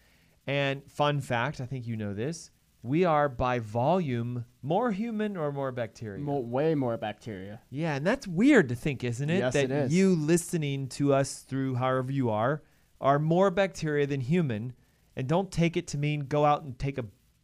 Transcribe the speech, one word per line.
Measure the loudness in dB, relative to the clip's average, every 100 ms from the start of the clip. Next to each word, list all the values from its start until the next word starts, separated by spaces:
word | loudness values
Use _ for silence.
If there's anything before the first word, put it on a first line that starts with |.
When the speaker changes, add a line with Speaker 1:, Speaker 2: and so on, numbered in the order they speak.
| _ _ _ _ -6
Speaker 1:
And | -2 -2 -4 -8
fun | -2 0 0
fact, | -2 -2 -2 -4
I | -8
think | -8 -6
you | -6
know | -6
this, | -6 -6 -8 -14 _ _ _
we | -2 2
are | 4 4 2
by | 0 -2 -2
volume | -2 0 2 2 0 -2 -4 -6 -10 _
more | -2 0 0
human | -2 -4 -4 -4 -2
or | -4
more | -2 -4
bacteria? | -4 -8 -8 -10 -6
Speaker 2:
Mo-, | -4 -4
way | -2 0 2
more | 2 0 0
bacteria. | -4 -8 -10 -10 -12 -14 -12
Speaker 1:
Yeah, | -6 -4
and | -2
that's | -2 -2 -2
weird | 2 6 6 6
to |
think, | 0 -4 -2
isn't | -4 -2 -2
it? | 0
Speaker 2:
Yes, | 2
Speaker 1:
That | 2 2
Speaker 2:
it |
is. | 0 2
Speaker 1:
you | 4 4 4
listening | 4 2 2 -2 -2 -4 -6
to | 0 4
us | 4 2 -4
through | -6 -4 -2 0
however | 0 0 0
you | 0 0
are, | 2 0 0 -6 _ _ -2
are | 2 4
more | 4 4 4
bacteria | 4 0 -2 -2 0
than | 0 0
human. | 0 2 2 -2 -6 -12 _ _ _
And | -8 0
don't | 0 0
take | 0 0 0
it | -4
to | -4
mean | -2 -2
go | -2 2 4
out | 2
and | -2 -6
take | -6 -4
a | -8 -12 _ _